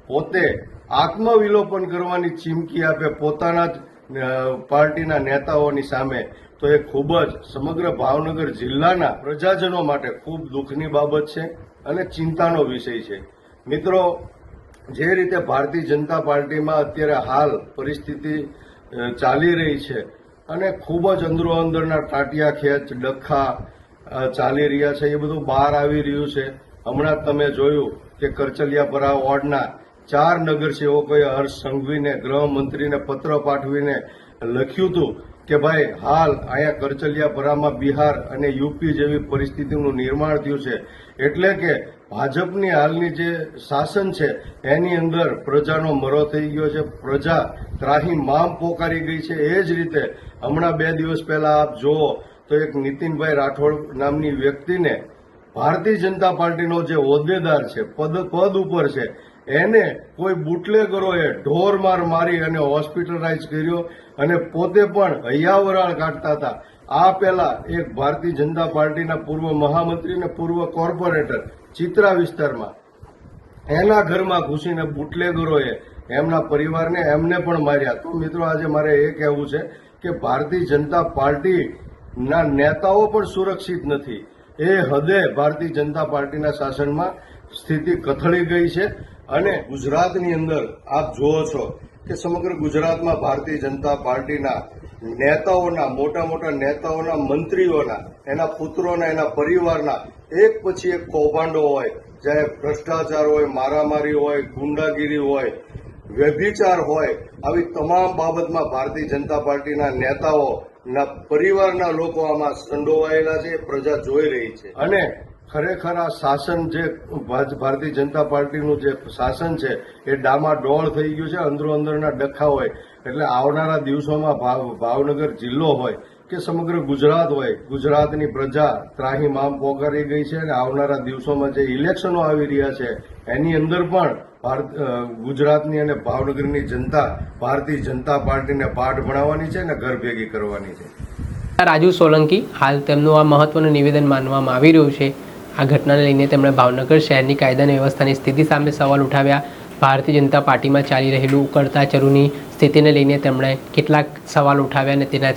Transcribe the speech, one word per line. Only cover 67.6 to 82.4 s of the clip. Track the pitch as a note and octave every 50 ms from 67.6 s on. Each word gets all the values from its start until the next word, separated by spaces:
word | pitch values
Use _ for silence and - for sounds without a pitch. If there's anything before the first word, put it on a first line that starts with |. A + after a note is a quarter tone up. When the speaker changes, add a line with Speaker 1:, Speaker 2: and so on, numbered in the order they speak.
| - -
Speaker 1:
એક | E3 E3+ - - A2
ભારતીય | C3 C#3 D3 D3+ D#3 E3 E3+
જનતા | D3+ C3+ D3 D3+ D#3+ E3+ E3
પાર્ટીના | D#3+ D3+ D3+ D3+ D3+ D3+ E3+ E3 D#3+ D#3+
પૂર્વ | - - D3 D#3 D#3 E3 D#3+
મહામંત્રી | D3+ D3 D3 C#3+ D#3+ E3+ E3 E3+ E3 E3 E3 E3+ F#3
અને | F3+ F3
પૂર્વ | D#3 - - E3+ E3 E3+ E3+ E3+
કોર્પોરેટર | - - D#3+ E3 E3+ E3 D#3+ F3+ F3 E3 D3+ C3 A#2+ B2 G#2+ - - - - - - -
ચિત્રા | - E3+ E3+ F3+ G#3+ G3+ G3
વિસ્તારમાં | F#3 F3 E3 - - - D3+ C#3 B2 A2+ G#2+ F#2+ - - - _ _ _ - - - - - - - - - - - - - -
એના | D3 E3+ F#3+ G#3+ G#3+ G#3+
ઘરમાં | G3+ D#3 F3+ F#3+ F#3+ - C#3 C3
ઘૂસીને | C3 C#3 D3+ D3 - F3 E3 D#3+ D#3
બુટલેગરોએ | D3 C#3+ C#3+ D3+ D3 - F3 F3 F3 E3 E3 E3 D#3+ D#3 C#3+ C3 A#2+ A2 - - - - - - -
એમના | B2 C#3 D#3 E3 E3 D#3
પરિવારને, | - - D3+ D3 D#3 D#3+ D#3+ E3 E3 E3 F3+ F3
એમને | D#3 D3 D3 D#3 E3 E3+ F3+ F3+
પણ | F3 F3 E3+ D#3
માર્યા. | D3 C#3+ C#3+ C#3 C3+ B2
તો | A#2 - - E3+ E3+ D#3+
મિત્રો, | D#3+ D#3+ D#3+ E3+ E3
આજે | D#3+ D#3+ D3+ D3+
મારે | D3+ D3+ D3+ D3+ D#3 D3
એ | C#3+ D3 D3
કહેવું | D3 D3+ D3+ D3 C#3+ C#3+ D3 D3
છે | D3 D#3 - - - - - _ _ _
કે | - F3
ભારતીય | - - C3 B2 B2+ C#3 D3 D3 F3+ F3+
જનતા | - - D3 D3 D3+ C#3+ F3 E3+
પાર્ટીના | E3 E3 - C#3 C3+ D3 D3 C#3+ - F#3+ F3+ E3 C3 - - - - - - - - - - B2 B2+ C3+ D#3 E3+